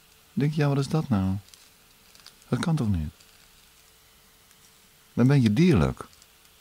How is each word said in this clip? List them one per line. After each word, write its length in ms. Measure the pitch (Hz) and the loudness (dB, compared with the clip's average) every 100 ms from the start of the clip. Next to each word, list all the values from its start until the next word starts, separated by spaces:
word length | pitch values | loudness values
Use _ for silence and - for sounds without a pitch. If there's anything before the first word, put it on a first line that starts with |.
| _ _ _ | _ _ _
Ik 80 | - | -4
denk, 120 | 147 | -4
ja, 160 | 156 147 | 0 -2
wat 100 | 139 | -2
is 100 | 131 | -2
dat 200 | 160 - | -4 -2
nou? 280 | 104 95 98 - - - _ _ _ _ - - _ - | -2 -2 -4 -8 -20 -20 _ _ _ _ -20 -20 _ -8
Dat 100 | 123 | -6
kan 180 | 165 156 | -2 -2
toch 140 | 113 | -2
niet? 220 | 92 76 - - _ _ _ _ _ _ _ _ _ _ _ _ _ _ _ _ _ _ | -2 -4 -12 -20 _ _ _ _ _ _ _ _ _ _ _ _ _ _ _ _ _ _
Dan 140 | - 123 | 0 2
ben 160 | 143 | 4
je 100 | 113 | 2
dierlijk. 540 | 104 180 123 69 64 - - - _ _ _ | 4 4 4 2 -2 -12 -20 -20 _ _ _